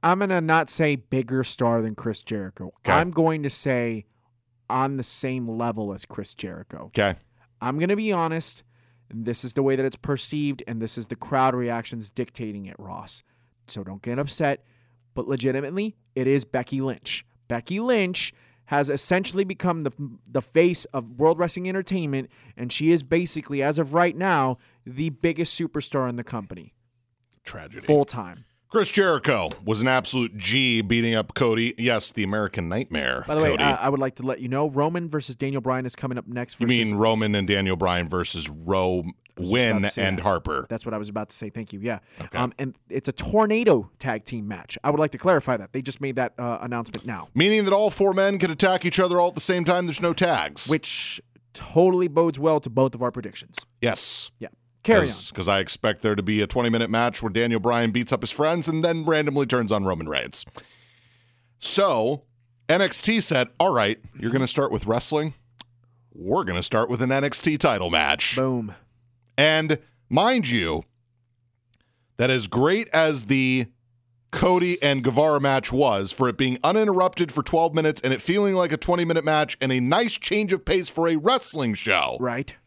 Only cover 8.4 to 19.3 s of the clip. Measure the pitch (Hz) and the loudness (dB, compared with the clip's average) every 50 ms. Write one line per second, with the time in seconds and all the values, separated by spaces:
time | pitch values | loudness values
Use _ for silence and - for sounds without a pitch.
8.4 | 156 - - - _ _ _ _ _ _ _ _ _ _ - 113 113 113 120 - | -4 -6 -8 -10 _ _ _ _ _ _ _ _ _ _ -12 -8 -6 -6 -6 -6
9.4 | - 127 - 147 135 135 135 131 135 135 131 - - - 143 127 - - - 151 | -6 -4 -2 0 2 2 2 2 0 -2 -4 -6 -6 -6 -4 -4 -4 -4 -4 -2
10.4 | 147 143 139 120 - - 117 113 113 110 - - 113 - 120 117 - - 143 135 | -2 -4 -4 -6 -8 -10 -8 -6 -6 -6 -6 -8 -8 -10 -10 -12 -8 -2 0 2
11.4 | 131 131 127 123 123 120 117 117 113 - - 117 107 101 _ - 123 - _ - | 2 2 2 0 -2 -2 -4 -4 -6 -8 -10 -10 -12 -12 _ -6 -8 -8 _ -12
12.4 | 120 110 104 101 98 95 - - 104 95 90 87 - - - - _ _ _ _ | -10 -10 -10 -12 -14 -14 -16 -16 -14 -14 -12 -14 -12 -14 -14 -16 _ _ _ _
13.4 | _ _ _ _ _ - - 107 98 90 95 98 - 120 120 127 147 139 - - | _ _ _ _ _ -12 -12 -10 -10 -10 -12 -10 -8 -6 -4 -4 -4 -4 -2 -2
14.4 | 165 143 139 - _ _ _ _ _ _ _ _ _ _ _ - 123 - 139 127 | 0 0 -2 -2 _ _ _ _ _ _ _ _ _ _ _ -8 -4 -4 -4 -2
15.4 | 117 135 127 131 143 135 170 190 208 220 208 _ _ _ _ 131 127 131 139 139 | 0 0 0 0 -4 -4 -4 -4 -4 -6 -8 _ _ _ _ -2 0 2 2 2
16.4 | 127 _ - 135 123 - - 135 135 135 127 - _ - - - - _ _ _ | 0 _ -6 -6 -4 -4 -4 -4 -4 -4 -6 -8 _ -8 -8 -8 -10 _ _ _
17.4 | _ _ 123 117 117 - 185 196 226 247 254 220 196 180 180 - - - - _ | _ _ -6 -6 -6 -6 -6 -4 0 0 0 0 0 0 -2 -4 -4 -6 -6 _
18.4 | _ _ _ _ _ _ 143 143 143 135 139 143 - - 180 185 190 - | _ _ _ _ _ _ 0 0 2 2 0 -2 0 0 0 0 0 -2